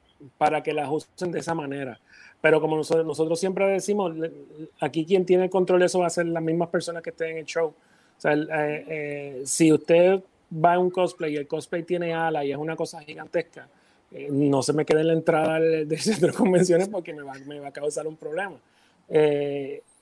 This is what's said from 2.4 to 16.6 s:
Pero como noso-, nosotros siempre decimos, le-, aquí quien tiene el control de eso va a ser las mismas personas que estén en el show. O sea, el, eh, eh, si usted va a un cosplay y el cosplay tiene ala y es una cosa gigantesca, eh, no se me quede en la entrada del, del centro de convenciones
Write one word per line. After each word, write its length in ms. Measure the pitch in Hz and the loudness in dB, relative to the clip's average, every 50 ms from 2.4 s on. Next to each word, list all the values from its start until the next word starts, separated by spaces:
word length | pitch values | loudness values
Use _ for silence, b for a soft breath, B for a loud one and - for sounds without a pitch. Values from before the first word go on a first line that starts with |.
Pero 200 | - 156 156 156 | 4 4 6 6
como 160 | 151 160 156 | 4 2 0
noso-, 280 | 156 147 - 175 165 165 | -2 0 0 2 0 0
nosotros 340 | 160 143 151 160 160 170 165 | 0 -2 -2 0 0 0 0
siempre 280 | 190 190 185 185 196 | 0 -2 0 0 2
decimos, 500 | 196 196 190 190 - 208 208 196 170 160 | 2 2 0 0 0 0 0 0 -2 -4
le-, 160 | 160 160 165 143 143 143 - - 151 160 - - _ | -4 -6 -8 -8 -12 -18 -20 -18 -16 -18 -18 -8 _
aquí 240 | 160 147 - 165 156 | -6 -4 -2 -4 0
quien 200 | 156 196 190 185 | 2 2 2 4
tiene 200 | 180 180 180 185 | 4 2 2 2
el 60 | 180 | 2
control 280 | 185 190 185 180 185 180 | 0 0 2 2 4 4
de 60 | 180 | 4
eso 140 | 170 185 185 | 4 2 2
va 60 | 175 | 0
a 40 | 165 | 0
ser 160 | - 180 170 | 0 -2 -2
las 160 | 170 165 165 165 | -2 -2 -2 -2
mismas 260 | 160 165 170 170 170 | 0 0 0 0 -2
personas 320 | - 175 156 170 170 170 165 | -2 -4 -4 -4 -8 -10 -10
que 80 | 170 | -12
estén 200 | 165 - 165 165 160 | -8 -6 -6 -6 -6
en 60 | 160 | -8
el 60 | 156 | -10
show. 240 | - - 170 165 151 | -6 -2 -2 -2 -2
O 520 | 151 _ _ _ _ _ _ _ _ _ | -4 _ _ _ _ _ _ _ _ _
sea, 120 | - 151 147 | 0 2 2
el, 160 | 151 156 151 | 2 0 -2
eh, 340 | 156 156 151 147 151 151 151 - | -2 -2 -2 -2 -4 -6 -8 -10
eh, 540 | 160 151 147 147 147 143 143 143 139 127 139 | -10 -8 -8 -8 -8 -10 -10 -12 -12 -10 -8
si 260 | 135 - - 165 156 156 | -6 0 4 6 6 6
usted 480 | 143 - - 165 170 180 185 196 190 190 _ _ _ _ _ 170 | 6 4 4 6 6 8 6 4 2 0 _ _ _ _ _ -2
va 220 | 160 156 175 175 | 2 4 4 4
a 40 | 180 | 4
un 120 | 180 180 | 2 2
cosplay 440 | 180 185 180 175 - - 170 156 147 | 2 0 0 -2 -2 -4 -6 -4 -4
y 20 | |
el 100 | 147 143 | -4 -4
cosplay 360 | 139 160 156 143 - - 175 165 | -6 -6 -8 -6 -6 -8 -8 -4
tiene 280 | - 180 175 175 170 165 | -4 -4 -2 -2 -2 -2
ala 300 | 165 165 165 156 147 143 | -2 -2 -2 -2 -2 -2
y 60 | 139 | -2
es 80 | 135 143 | -4 -4
una 180 | 151 165 160 | -6 -6 -6
cosa 240 | 156 165 156 - 165 151 | -6 -6 -8 -8 -12 -16
gigantesca, 680 | 156 156 160 - 165 - 175 160 - _ 147 120 110 b b b b b b b _ - | -16 -16 -16 -12 -6 -4 -4 -4 -4 _ -20 -20 -20 b b b b b b b _ -16
eh, 140 | 139 139 143 | -14 -8 -4
no 320 | 143 139 147 143 139 135 - | 0 2 2 4 2 2 2
se 120 | - 143 | 0 0
me 100 | 156 147 | 0 2
quede 160 | - 160 156 | 2 2 4
en 60 | 156 | 4
la 60 | 165 165 | 2 2
entrada 440 | 160 160 - 165 156 156 156 160 160 | 2 2 2 2 2 2 2 2 2
del, 300 | 160 165 160 156 156 151 | 2 2 2 0 -2 -2
del 100 | 160 156 | -4 -2
centro 280 | - 208 220 147 175 156 | -2 -2 0 2 2 2
de 60 | - | 2
convenciones 520 | - 240 190 180 175 | 2 2 4 4 4